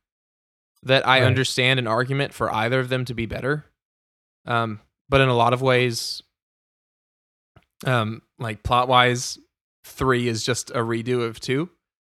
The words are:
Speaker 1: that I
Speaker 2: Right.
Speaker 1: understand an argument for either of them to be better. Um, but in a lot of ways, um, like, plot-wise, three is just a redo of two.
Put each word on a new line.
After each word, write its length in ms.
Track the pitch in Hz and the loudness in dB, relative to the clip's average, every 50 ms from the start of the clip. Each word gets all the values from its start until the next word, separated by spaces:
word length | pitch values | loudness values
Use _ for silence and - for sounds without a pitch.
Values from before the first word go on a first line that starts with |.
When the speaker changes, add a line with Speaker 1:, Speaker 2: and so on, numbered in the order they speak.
| _ _ _ _ _ _ _ _ _ _ _ _ _ _ _ - - | _ _ _ _ _ _ _ _ _ _ _ _ _ _ _ -6 2
Speaker 1:
that 220 | 127 131 135 - | 4 4 4 6
I 120 | 127 131 131 | 4 4 6
Speaker 2:
Right. 60 | 127 | 6
Speaker 1:
understand 500 | 131 131 131 127 - - 131 123 127 131 131 | 4 4 2 0 0 0 0 2 2 2 0
an 80 | 123 | 0
argument 460 | 110 110 120 127 127 135 139 139 - - | 0 0 -2 0 -2 -2 -2 -2 -4 -4
for 160 | - 117 - 107 | -4 -4 -2 -2
either 260 | 110 110 117 131 131 | -2 -2 0 0 -2
of 80 | 127 123 | -2 -2
them 140 | 131 127 123 | -2 -4 -4
to 80 | 123 117 | -6 -6
be 120 | 113 117 | -6 -6
better. 400 | 107 123 - 117 135 151 151 - _ _ _ _ _ _ _ _ _ _ _ _ _ _ _ - | -6 -6 -6 -4 -4 -4 -4 -6 _ _ _ _ _ _ _ _ _ _ _ _ _ _ _ -8
Um, 340 | - 120 117 113 113 107 107 _ _ _ _ _ - | -4 -2 -2 -2 -2 -6 -10 _ _ _ _ _ 0
but 100 | 139 139 | 2 4
in 60 | 135 131 | 4 4
a 40 | 123 | 4
lot 180 | 120 117 120 123 | 2 2 2 2
of 80 | 123 | 0
ways, 640 | 131 131 127 123 123 123 113 - - - - - - _ _ _ _ _ _ _ _ _ _ _ _ _ _ _ _ _ _ _ _ _ _ _ _ _ _ - _ _ _ - - | 0 2 2 2 2 0 -2 -6 -8 -10 -12 -12 -16 _ _ _ _ _ _ _ _ _ _ _ _ _ _ _ _ _ _ _ _ _ _ _ _ _ _ -20 _ _ _ -8 -2
um, 360 | 139 127 120 110 110 113 - _ _ _ | 0 0 0 0 -2 -6 -10 _ _ _
like, 260 | - 127 113 107 - - | -10 -10 -10 -8 -8 -4
plot-wise, 760 | - 123 123 123 131 127 123 123 123 123 123 - - - - _ _ _ _ _ _ _ _ _ | 0 2 2 2 4 4 4 4 4 2 -2 -4 -8 -12 -14 _ _ _ _ _ _ _ _ _
three 440 | - - - 135 131 127 123 120 | -18 -8 -2 0 0 0 0 0
is 160 | 120 113 107 - | -2 -4 -4 -2
just 240 | 131 120 - - - | -4 -4 -4 -6 -6
a 40 | - 123 | -6 -4
redo 440 | 117 113 117 117 113 123 123 123 117 | -4 -2 -4 -4 -4 -4 -2 -2 -2
of 160 | 117 110 - | -4 -8 -8
two. 300 | - - 127 139 175 180 _ _ _ _ _ _ | -6 -4 -2 -2 -2 -6 _ _ _ _ _ _